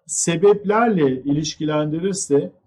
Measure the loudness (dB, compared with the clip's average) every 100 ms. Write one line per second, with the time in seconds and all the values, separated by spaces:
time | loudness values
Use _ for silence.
0 | -10 -4 -2 2 4 4 2 2 2 2
1 | 2 0 -2 -2 -2 -6 -4 -2 -2 -4
2 | -4 -4 0 0 0 -8